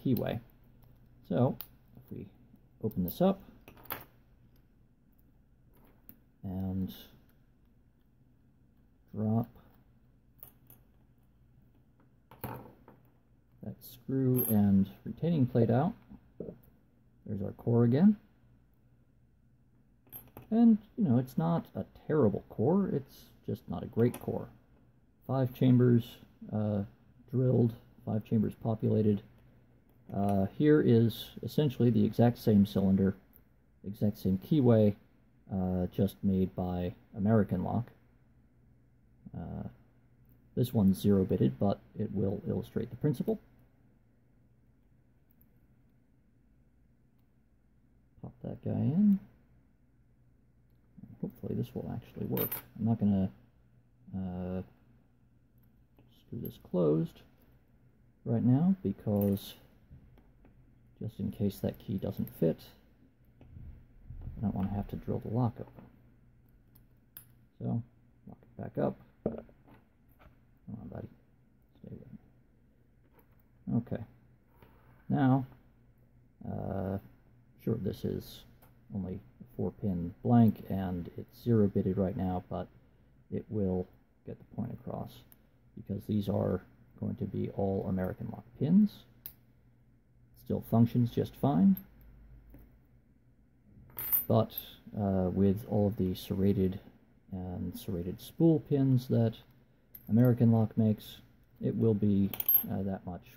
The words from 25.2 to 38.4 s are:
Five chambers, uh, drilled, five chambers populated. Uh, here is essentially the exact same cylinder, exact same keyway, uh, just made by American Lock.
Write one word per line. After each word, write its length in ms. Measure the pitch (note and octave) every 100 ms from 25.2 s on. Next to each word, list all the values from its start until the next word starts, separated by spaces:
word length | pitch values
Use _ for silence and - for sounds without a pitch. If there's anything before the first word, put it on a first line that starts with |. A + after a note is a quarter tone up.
| -
Five 280 | C3 B2+
chambers, 640 | - C3 B2 B2 A#2+ - - - _ -
uh, 300 | G#2+ G#2+ G2+ G2+ - _ - -
drilled, 420 | B2+ B2+ A#2+ A#2+ - - - -
five 200 | A2 -
chambers 280 | A#2 G#2 -
populated. 600 | A#2+ A2 A#2 A2 G#2+ G2+ - - - - _ _ _ _ -
Uh, 340 | F#3 G3+ G3 G2 -
here 260 | D3+ D3+ B2
is 420 | A#2 A2+ - - -
essentially 480 | A#2+ - D3+ - B2
the 140 | A2
exact 340 | G#2 - A#2 A#2+
same 280 | - G#2 G2
cylinder, 500 | F#2+ F#2+ F#2+ F#2+ - _ _ _ _ _ _ -
exact 300 | G2+ G#2+ -
same 200 | - F#3+ -
keyway, 480 | D#3+ B2 A2+ G#2 G2+ _ _ _ _ -
uh, 340 | G2 F#2 F#2 F2+
just 280 | - G2 -
made 320 | G2+ F#2+ F#2 -
by 380 | F2+ F2+ F2+ - _ -
American 460 | G2 A2 F#2+ F2+
Lock. 220 | F2+ G2+ B2 - _ _ _ _